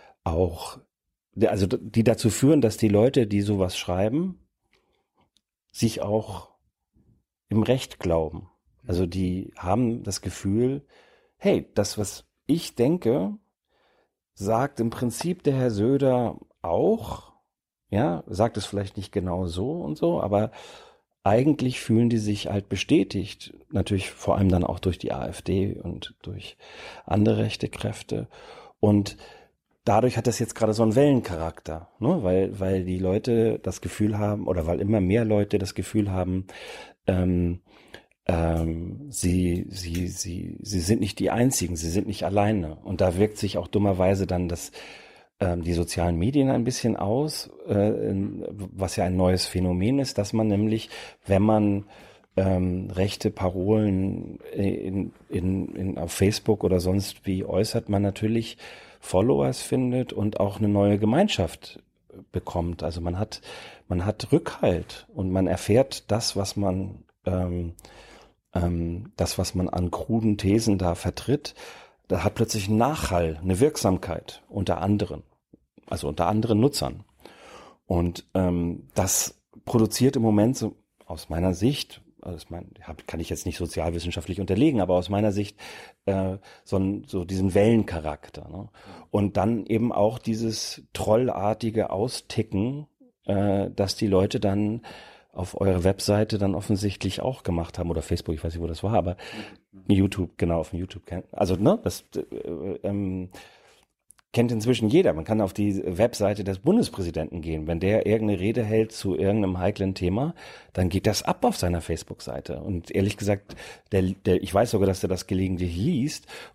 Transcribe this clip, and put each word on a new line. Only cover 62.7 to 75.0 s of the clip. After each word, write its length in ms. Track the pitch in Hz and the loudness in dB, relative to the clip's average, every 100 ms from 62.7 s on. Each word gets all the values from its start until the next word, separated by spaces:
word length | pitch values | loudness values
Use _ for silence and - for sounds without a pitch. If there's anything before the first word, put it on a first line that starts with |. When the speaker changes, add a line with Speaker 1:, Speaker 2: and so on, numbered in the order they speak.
| 82 | -4
Speaker 1:
Also 160 | 82 85 | -6 -4
man 180 | 85 87 | -4 -4
hat, 220 | 107 - - - - - - | -4 -8 -16 -18 -18 -14 -4
man 180 | 90 92 | -2 -2
hat 240 | - - | -4 0
Rückhalt 800 | 151 - - 113 85 - - - | 0 0 0 2 2 -2 -14 -12
und 200 | 196 95 | -6 0
man 160 | 92 92 | 2 2
erfährt 600 | 90 - 110 135 - - | 0 2 4 4 -2 -2
das, 240 | 107 - 98 | -2 -2 -4
was 180 | 95 | -4
man, 480 | - 98 92 95 95 - _ - | -2 -2 -2 -4 -10 -20 _ -4
ähm, 480 | 92 90 87 85 - - - - - - _ _ | -2 -2 -2 -6 -10 -20 -20 -20 -20 -20 _ _
ähm, 580 | 90 87 85 85 87 110 - | -2 0 0 -2 -4 -6 -4
das, 220 | 92 - | -2 -2
was 160 | 92 | -2
man 140 | 90 90 | -2 -2
an 220 | 90 90 | 0 -2
kruden 460 | - - 113 110 101 | -2 0 2 2 2
Thesen 400 | 95 113 113 98 | 4 4 4 2
da 160 | 90 | 2
vertritt, 600 | 87 - - - 143 - - - - - _ - | 0 -4 -4 -2 -2 -2 -16 -18 -20 -20 _ -4
da 160 | 87 | 0
hat 120 | 95 | 0
plötzlich 340 | - 110 110 98 | 0 -2 -2 0
einen 100 | 107 | 2
Nachhall, 600 | 123 156 - 90 82 78 | 2 0 0 0 0 -2
eine 180 | 90 92 | 0 4
Wirksamkeit 840 | 147 156 101 90 - 82 - - - | 2 2 0 0 -2 -8 -10 -20 -8
unter 320 | 104 90 85 | -4 -2 0
anderen, 420 | 98 104 | 2 2